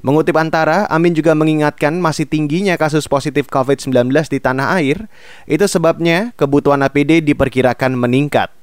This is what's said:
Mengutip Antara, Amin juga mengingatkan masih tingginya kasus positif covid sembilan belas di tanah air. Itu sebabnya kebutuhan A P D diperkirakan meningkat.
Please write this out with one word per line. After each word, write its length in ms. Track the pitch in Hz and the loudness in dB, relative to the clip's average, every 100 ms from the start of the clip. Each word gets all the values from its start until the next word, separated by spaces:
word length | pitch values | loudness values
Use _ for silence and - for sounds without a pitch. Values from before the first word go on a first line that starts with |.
| 123 | 0
Mengutip 320 | 151 160 156 | 0 2 0
Antara, 480 | 160 160 156 170 208 | 0 0 0 0 0
Amin 240 | 160 175 160 | 0 0 2
juga 160 | 156 | 2
mengingatkan 640 | 156 156 156 151 - 147 170 | 2 2 2 0 -2 -4 -2
masih 320 | 165 151 151 | -4 -4 -4
tingginya 480 | 156 147 160 202 170 | -2 -2 -2 -2 0
kasus 320 | 156 151 - | 0 -2 -2
positif 400 | 143 151 135 135 | -4 -2 -4 -2
covid 320 | 139 127 139 | -2 0 -2
sembilan 240 | - 127 123 | 0 0 2
belas 160 | 143 147 | 0 0
di 80 | 139 | -4
tanah 400 | 131 131 135 185 | -2 -2 -2 0
air. 320 | 139 160 220 - - - - | 0 -2 -6 -18 -20 -20 -4
Itu 160 | 156 196 | 0 0
sebabnya 720 | 185 165 165 170 170 240 - | 2 0 0 0 0 -2 -4
kebutuhan 480 | 143 143 143 139 135 | 0 2 2 2 2
A 20 | |
P 80 | 143 | 0
D 160 | 143 165 151 | 2 2 2
diperkirakan 720 | 147 135 127 127 120 131 127 | 0 0 0 0 0 -2 0
meningkat. 560 | 123 127 143 117 95 - | 0 0 0 -2 -2 -8